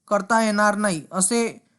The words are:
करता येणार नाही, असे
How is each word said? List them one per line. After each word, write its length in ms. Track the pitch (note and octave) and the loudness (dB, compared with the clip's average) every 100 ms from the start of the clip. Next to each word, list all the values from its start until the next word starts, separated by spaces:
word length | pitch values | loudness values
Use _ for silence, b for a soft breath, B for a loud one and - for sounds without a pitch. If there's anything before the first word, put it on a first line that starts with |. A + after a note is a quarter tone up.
| - | -4
करता 340 | G3+ F#3+ A3+ | -2 0 0
येणार 300 | A3 G#3 G#3 | 2 2 2
नाही, 280 | G3+ G#3+ D#3+ - | 2 -2 -2 -6
असे 560 | F3+ F#3 A#3 A3+ - _ | -4 -2 0 -2 -6 _